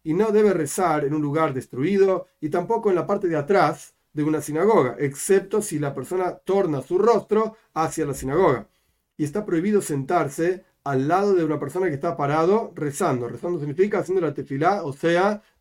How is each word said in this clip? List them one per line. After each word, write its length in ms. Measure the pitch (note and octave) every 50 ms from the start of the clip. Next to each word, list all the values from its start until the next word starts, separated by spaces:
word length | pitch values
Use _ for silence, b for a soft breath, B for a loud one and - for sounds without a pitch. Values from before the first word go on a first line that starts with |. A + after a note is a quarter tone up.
| -
Y 80 | D#3
no 200 | D#3 F#3 A3 A3
debe 200 | G3+ G#3+ G#3+ G3+
rezar 540 | F#3 D#3+ D3+ C#3 - G3+ F#3 E3 D3+ D3 C#3+
en 80 | C#3 D3+
un 80 | D#3
lugar 320 | D3+ C#3+ C#3+ D#3+ D#3+ D3 C3
destruido 720 | B2+ - - - B2 C#3+ F#3 G3+ F#3+ G3 F#3+ F#3+ F3+ - b b b
y 100 | D#3 D3
tampoco 400 | D3+ F3 F3 F3+ A#3 A3 G#3+ G#3
en 60 | F#3
la 100 | E3 D3+
parte 200 | - G3+ G3+ G3
de 100 | F3 D#3+
atrás 580 | D3+ C#3+ - G3+ F#3+ D#3 D3+ D#3+ - - - _ _ _ _
de 100 | - D3+
una 200 | D3 D#3 D#3 D3+
sinagoga, 540 | D3 D3+ D3 D#3 F#3 G#3+ A3 E3+ C3 B2 A#2+ -
excepto 640 | C#3+ C#3 C#3+ - - - F#3+ G3 F#3+ - G#3+ G#3
si 160 | G#3 - D#3+ C#3+
la 160 | D3 C#3 C#3+
persona 380 | C#3 B2+ - F3+ F#3 F3+ F3 -
torna 460 | - _ - F#3+ G3 F#3+ D#3+ D3 C3
su 160 | - - F3 F#3+
rostro 580 | G#3 A#3 A#3 G3+ G3+ - G#3+ G#3+ A3 G#3 b b b b
hacia 320 | b D#3 D#3+ D3+ - D#3+ D3+
la 80 | C#3+
sinagoga. 560 | B2+ B2 B2+ C3 C#3 F3+ F#3+ D#3+ B2+ G#2+ G#2 _ _ _ _ _ _ _ _ _ _
Y 80 | - D3+
está 220 | C#3+ D3 G#3 G#3
prohibido 340 | - E3+ D#3+ F3 G#3+ G#3 G3
sentarse 840 | - - D3+ C3+ C3+ C3 F3 E3+ D3+ C#3 - E3 E3 F3 F#3 - - _ _ _
al 260 | - C#3+ C3+ C3 C3+ D3+
lado 260 | F3 F#3+ G3+ G3+ F#3+
de 100 | F3 D#3+
una 160 | D3+ D3+ C#3
persona 280 | C#3+ C3+ D3+ F#3 F#3+ F3+
que 60 | C#3+
está 220 | C#3 - E3+ E3
parado 560 | D3+ C#3+ C#3 D3+ D#3+ E3 F3+ G3+ A3+ G#3+ - -
rezando. 540 | D3+ D3+ C#3+ C#3+ - G3 D#3+ C3 B2 A#2+ A#2
Rezando 300 | A#2 - - F3 F3 D3+
significa 400 | D3 D3 C#3 F3 G3+ G#3 G#3+ F#3
haciendo 240 | - F3 F#3 F#3+
la 100 | E3 D3
tefilá, 500 | - D3 B2 - C3+ C3+ D#3+ F3+ G#3 G3+
o 120 | E3 C#3+ C#3+
sea, 480 | - - E3 E3+ F3 F#3+ G#3+ G#3 G#3 b b b b